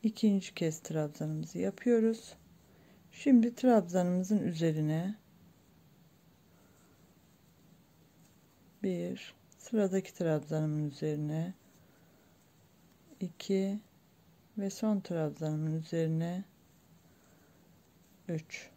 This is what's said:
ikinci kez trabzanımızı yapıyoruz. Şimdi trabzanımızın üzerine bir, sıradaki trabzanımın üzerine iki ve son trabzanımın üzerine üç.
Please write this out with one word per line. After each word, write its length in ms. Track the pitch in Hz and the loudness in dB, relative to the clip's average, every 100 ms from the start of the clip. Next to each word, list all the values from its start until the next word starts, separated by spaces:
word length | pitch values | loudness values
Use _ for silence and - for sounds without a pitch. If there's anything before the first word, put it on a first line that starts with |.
ikinci 500 | 220 - 220 196 - | -2 2 2 2 -2
kez 260 | - 165 156 | -4 -4 -4
trabzanımızı 800 | - 160 147 147 156 156 156 175 | -4 -4 -4 -4 -6 -4 -6 -4
yapıyoruz. 760 | 190 196 247 233 220 226 - - - - - - - - - | -4 -2 2 4 4 0 -8 -20 -20 -20 -20 -20 -20 -20 -20
Şimdi 440 | - 285 254 233 240 | -4 6 6 6 2
trabzanımızın 800 | 254 226 170 180 180 180 185 214 | 6 6 4 0 2 0 2 0
üzerine 800 | - 165 165 156 151 156 180 214 _ - - - _ - - - - _ _ _ _ - - - - - - - _ _ - - - - _ - - _ - - _ _ - - | 0 0 0 2 0 0 -2 -6 _ -20 -20 -20 _ -20 -20 -20 -20 _ _ _ _ -20 -20 -20 -20 -20 -20 -20 _ _ -20 -20 -20 -20 _ -20 -20 _ -20 -20 _ _ -20 -4
bir, 520 | 196 175 175 190 - - - - | -2 -2 -4 -8 -12 -20 -20 -20
sıradaki 560 | - 220 196 190 185 | -2 0 2 0 -2
trabzanımın 760 | - 170 151 151 156 156 151 151 | -2 0 0 0 -2 0 0 -4
üzerine 640 | 139 156 151 151 156 175 - - - - - - - _ _ _ _ _ _ - _ - - | -4 -4 -2 -2 -2 -4 -8 -20 -20 -20 -20 -20 -20 _ _ _ _ _ _ -20 _ -20 -10
iki 600 | 180 - - 190 190 208 - _ _ _ - _ _ - | -10 -10 -2 0 0 -4 -10 _ _ _ -20 _ _ -6
ve 120 | 196 | -6
son 300 | 196 220 202 | -2 0 0
trabzanımın 800 | - 170 151 143 156 151 156 160 | 0 -2 -2 -2 -4 -2 -2 -2
üzerine 640 | 160 165 160 160 165 180 - - - - _ - - - - - - _ - - _ _ _ _ - | -2 -2 0 0 -2 -6 -10 -18 -20 -20 _ -20 -20 -20 -20 -20 -20 _ -20 -20 _ _ _ _ -6
üç. 420 | 160 160 - - | -6 -6 -16 -16